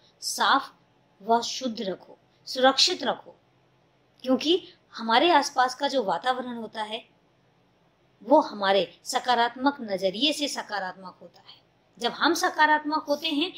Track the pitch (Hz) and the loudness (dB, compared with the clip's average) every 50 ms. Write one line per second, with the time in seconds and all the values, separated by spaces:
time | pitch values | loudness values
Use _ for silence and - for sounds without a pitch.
0 | _ _ _ - - - - - 226 196 226 269 - - - _ _ _ _ _ | _ _ _ -12 -10 -8 -4 0 2 4 2 2 0 -2 -16 _ _ _ _ _
1 | _ _ _ _ 190 202 226 233 226 - - - 262 254 220 208 233 190 180 - | _ _ _ _ 0 2 2 2 2 -2 -8 -6 -6 -6 -6 -6 -6 -6 -6 -8
2 | - - - - _ _ _ _ - - - 269 254 262 277 - - - 370 269 | -10 -20 -20 -20 _ _ _ _ -16 -10 -2 2 4 4 4 4 2 0 0 -2
3 | 285 233 190 - - - - _ _ _ _ _ _ _ _ _ _ _ _ _ | -4 -4 -4 -4 -6 -20 -20 _ _ _ _ _ _ _ _ _ _ _ _ _
4 | _ _ _ _ - 254 262 247 262 294 339 381 - - - _ _ _ - - | _ _ _ _ -4 -2 0 0 2 0 0 0 -2 -6 -20 _ _ _ -14 -8
5 | 226 226 226 247 294 339 349 302 359 - - 262 247 254 254 - 285 285 262 269 | -2 2 2 4 4 6 4 4 2 2 0 0 0 0 0 -2 -4 -2 -2 -2
6 | 226 - - 175 - 254 254 247 240 247 247 233 226 214 - 226 214 202 214 233 | -2 -2 -2 -2 -2 -2 -2 -2 -4 -10 -10 -10 -12 -12 -10 -10 -10 -8 -10 -12
7 | - _ _ _ _ _ _ _ _ _ _ _ _ _ _ _ _ _ _ _ | -14 _ _ _ _ _ _ _ _ _ _ _ _ _ _ _ _ _ _ _
8 | _ _ _ _ - 214 262 311 277 - - 208 202 190 196 196 175 - - - | _ _ _ _ 0 4 6 6 4 4 -2 -4 0 2 2 2 2 -2 -6 -14
9 | - - - 254 247 247 247 233 233 240 240 254 254 277 277 - 233 214 196 175 | -10 -6 -6 -4 0 0 2 2 2 0 0 -2 -2 -2 -2 -2 -6 -6 -4 -2
10 | 185 190 180 208 254 302 285 294 294 269 - 240 - - 214 202 190 185 180 185 | -2 -2 -2 0 0 0 0 0 -4 -6 -6 -8 -10 -8 -8 -6 -6 -8 -10 -12
11 | 190 180 170 - - 175 _ - - - - _ _ _ _ _ _ _ _ - | -16 -18 -18 -18 -20 -20 _ -20 -20 -20 -20 _ _ _ _ _ _ _ _ -6
12 | 226 233 - - 220 285 339 330 - 349 - 320 311 302 302 302 302 294 302 311 | -6 -4 -2 0 0 0 2 2 0 -2 2 4 4 4 4 2 0 -2 -4 -4
13 | - - 285 285 - 320 302 277 320 370 - | -2 -2 -4 -2 -2 -2 -2 0 -2 -2 -4